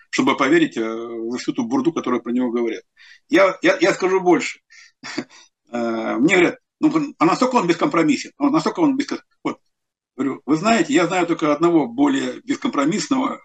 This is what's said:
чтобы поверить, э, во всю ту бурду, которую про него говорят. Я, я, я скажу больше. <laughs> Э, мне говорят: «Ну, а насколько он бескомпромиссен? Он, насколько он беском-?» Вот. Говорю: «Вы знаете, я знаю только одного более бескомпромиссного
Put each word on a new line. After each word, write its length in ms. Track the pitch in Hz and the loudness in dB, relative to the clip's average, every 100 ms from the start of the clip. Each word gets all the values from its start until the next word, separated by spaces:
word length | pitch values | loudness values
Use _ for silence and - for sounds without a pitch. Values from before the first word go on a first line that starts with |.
| _ | _
чтобы 260 | - 131 139 | -2 0 2
поверить, 400 | 135 170 151 - | 2 2 2 0
э, 60 | |
во 540 | 113 113 117 117 113 127 | -4 -6 -8 -8 -8 -6
всю 140 | - | -6
ту 120 | 135 117 | -4 -2
бурду, 260 | 131 135 | 0 0
которую 300 | 165 123 120 | -2 -2 -4
про 100 | 120 | -2
него 180 | 123 127 | -2 -2
говорят. 320 | 117 117 - - _ - - _ | -2 -2 -6 -12 _ -20 -20 _
Я, 280 | 175 190 - | 4 4 2
я, 160 | 170 190 | 0 2
я 140 | - | 2
скажу 260 | - 185 185 | 0 0 0
больше. 400 | 180 151 - - _ - - _ | 4 2 0 -10 _ -20 -20 _
<laughs> 280 | - - - - _ _ _ | -14 -12 -12 -18 _ _ _
Э, 440 | 120 117 113 110 110 | -6 -4 -4 -4 0
мне 160 | 147 185 | 2 4
говорят: 220 | 170 - _ _ | 2 0 _ _
«Ну, 340 | 311 160 147 - | 0 2 -2 0
а 60 | 190 | 0
насколько 300 | 180 254 247 | 2 2 2
он 100 | 175 | 0
бескомпромиссен? 680 | 165 170 165 156 123 - - | 0 0 0 2 0 -4 -2
Он, 140 | 139 | 0
насколько 280 | 156 214 - | 0 -2 0
он 160 | 156 135 | 0 0
беском-?» 220 | - 175 - _ | -4 -8 -10 _
Вот. 140 | 131 - _ _ _ _ _ - | -10 -10 _ _ _ _ _ -6
Говорю: 260 | 135 - - | -6 -6 -2
«Вы 100 | 156 | 0
знаете, 380 | 208 226 165 | 2 0 0
я 120 | 143 170 | 0 0
знаю 180 | 185 170 | 0 -2
только 260 | 160 156 | 0 0
одного 360 | 147 170 165 127 | 2 2 2 0
более 520 | 117 143 135 127 120 | 2 2 2 -2 -8
бескомпромиссного 960 | 117 139 127 143 139 196 - 131 139 - | -6 -6 -4 -2 0 -2 -2 -2 -2 -6